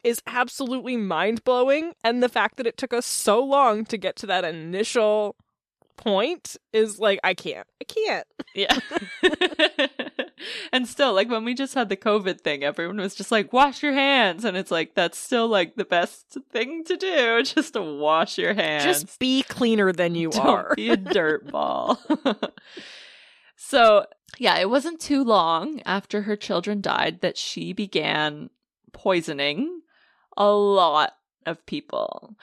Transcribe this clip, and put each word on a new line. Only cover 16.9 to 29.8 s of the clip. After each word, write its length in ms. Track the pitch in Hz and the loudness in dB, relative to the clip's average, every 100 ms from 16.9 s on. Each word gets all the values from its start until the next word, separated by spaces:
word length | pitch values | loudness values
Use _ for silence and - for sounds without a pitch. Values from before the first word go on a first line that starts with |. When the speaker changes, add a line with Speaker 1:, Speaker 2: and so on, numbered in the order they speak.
| 359 | -4
Speaker 2:
do, 460 | 381 320 233 233 | 0 2 2 2
<laughs> 20 | |
just 300 | 269 311 - | 0 0 -2
to 80 | 220 | -4
wash 560 | 160 143 151 160 156 - | -6 -2 2 2 2 -2
your 160 | 170 | -2
hands. 300 | 202 160 151 | 0 0 0
Speaker 1:
Just 340 | 143 147 175 - | 0 0 -4 -4
be 240 | 254 262 | 0 0
cleaner 500 | - - 233 220 190 | -2 0 2 4 2
than 220 | 175 175 | 2 0
you 160 | 170 165 | 0 -2
Speaker 2:
Don't 160 | - 135 | 2 2
Speaker 1:
are. 260 | 208 - | 2 0
Speaker 2:
be 160 | - 220 | -2 0
a 60 | 226 | 0
dirt 540 | 190 202 156 156 - | 0 0 2 0 -4
ball. 500 | - 69 65 60 247 - 294 | -4 -2 -2 -2 -2 -2 -2
<laughs> 140 | 262 208 - - - - - - - - - _ _ - | -2 -4 -6 -12 -20 -20 -20 -20 -20 -20 -20 _ _ -20
So, 440 | - 269 226 208 - - _ - | -2 6 8 6 4 -10 _ -2
yeah, 200 | 208 170 | 0 2
it 120 | 190 | 2
wasn't 300 | 254 320 330 | 0 -2 -8
too 220 | - 277 | -2 0
long 600 | 233 202 165 165 262 302 | 4 4 4 0 -2 -8
after 380 | - 190 - 208 | -4 -4 -4 -6
her 120 | 208 | -4
children 460 | 208 - 180 196 208 | -6 -2 -4 -2 -4
died 400 | - - - 180 | -2 0 -2 -2
that 160 | 180 - | -4 -4
she 380 | - 165 165 | -8 -8 -8
began 760 | 185 196 165 151 151 151 147 - _ _ _ _ | -6 -4 -2 0 -2 -2 -6 -16 _ _ _ _
poisoning 920 | - 196 175 160 143 143 156 311 349 | -6 0 0 -2 -4 -2 -2 -4 -6